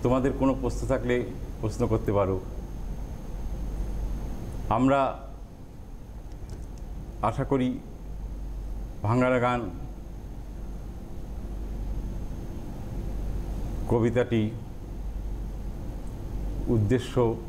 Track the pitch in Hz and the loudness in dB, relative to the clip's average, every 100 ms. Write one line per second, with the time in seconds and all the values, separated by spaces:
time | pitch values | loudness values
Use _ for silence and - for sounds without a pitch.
0 | 120 131 135 - 131 127 123 - 117 131 | 4 4 4 4 4 4 2 0 2 2
1 | 117 123 117 - - - 110 101 117 110 | 4 2 2 -4 -6 -2 -2 2 4 4
2 | - 101 95 95 - - - - - - | 4 4 4 2 0 -6 -6 -6 -4 -4
3 | - - - - - - - - - - | -4 -6 -6 -4 -2 -2 -2 -2 -2 0
4 | - - - - - - - 110 131 139 | 0 -2 -2 -4 -4 -4 2 6 8 8
5 | 135 - - - - - - - - - | 6 0 -8 -10 -12 -12 -12 -12 -10 -10
6 | - - - - - - - - - - | -10 -10 -8 -8 -8 -8 -8 -8 -8 -8
7 | - - 107 113 131 139 127 123 - - | -8 -2 0 2 4 4 4 0 -6 -10
8 | - - - - - - - - - - | -8 -6 -6 -6 -6 -6 -4 -6 -6 -2
9 | 104 123 127 127 120 123 104 90 - - | 2 6 6 6 4 2 0 -4 -8 -8
10 | - - - - - - - - - - | -8 -8 -8 -8 -8 -8 -6 -6 -8 -8
11 | - - - - - - - - - - | -8 -6 -6 -6 -4 -4 -4 -4 -2 -2
12 | - - - - - - - - - - | -2 -4 -4 -4 -6 -6 -6 -6 -6 -4
13 | - - - - - - - - - 120 | -2 -2 -2 -2 -2 -2 -2 -2 2 4
14 | 113 117 120 117 107 117 - - - - | 6 4 4 4 4 0 -8 -8 -8 -4
15 | - - - - - - - - - - | -4 -4 -4 -4 -4 -4 -6 -6 -6 -6
16 | - - - - - - - 120 104 123 | -6 -6 -4 -2 -2 -2 4 4 6 4
17 | - 135 120 117 | 4 4 4 4